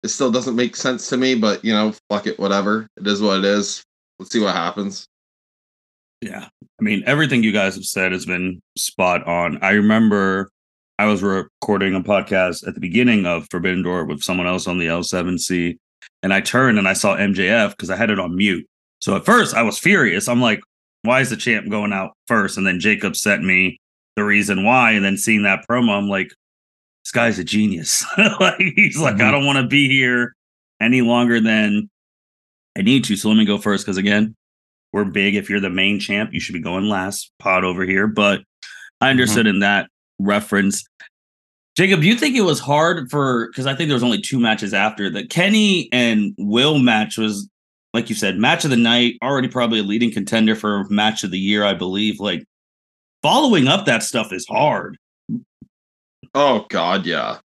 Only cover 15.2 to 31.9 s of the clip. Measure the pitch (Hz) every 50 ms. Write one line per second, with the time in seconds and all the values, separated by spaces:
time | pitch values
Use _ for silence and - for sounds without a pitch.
15.2 | 87 90 90 85 - - 92 90 85 87 85 - _ _ _ _ - - _ _
16.2 | - - 98 98 98 - - 123 135 127 110 104 98 95 98 - - 104 92 80
17.2 | 101 101 98 92 95 92 110 117 107 98 - - - 87 95 92 117 107 104 98
18.2 | 90 85 87 92 104 104 92 85 73 _ _ _ _ _ _ _ - - 98 92
19.2 | - - 226 240 190 - - 113 117 107 - - - 170 202 185 135 104 85 98
20.2 | - - 120 120 123 117 107 101 - _ _ _ _ _ _ _ - 113 123 131
21.2 | 135 - 110 110 - 123 113 104 - 101 101 107 104 104 98 95 95 95 _ _
22.2 | _ - 120 110 98 95 - - 95 95 90 90 82 107 104 104 104 98 - -
23.2 | - 107 101 - 82 95 92 90 95 90 - _ _ _ _ _ _ _ _ 110
24.2 | 104 104 104 104 101 104 101 95 95 110 127 131 120 113 110 104 98 98 98 95
25.2 | - 113 110 104 104 101 95 95 - - 120 123 120 113 101 101 101 101 98 95
26.2 | 92 - - _ _ _ _ _ _ _ _ _ _ _ _ _ _ - - 120
27.2 | 117 117 101 90 90 - 104 104 107 104 95 82 80 - - - - - - -
28.2 | 214 214 - - 190 175 - - 190 185 - - 208 - - 151 160 135 107 98
29.2 | - - 139 143 139 143 139 135 127 117 139 143 143 131 135 135 131 127 123 120
30.2 | 120 120 _ _ _ _ _ _ _ _ _ _ 110 117 127 131 120 117 120 120
31.2 | 123 120 117 117 110 113 110 110 107 104 101 104 107 -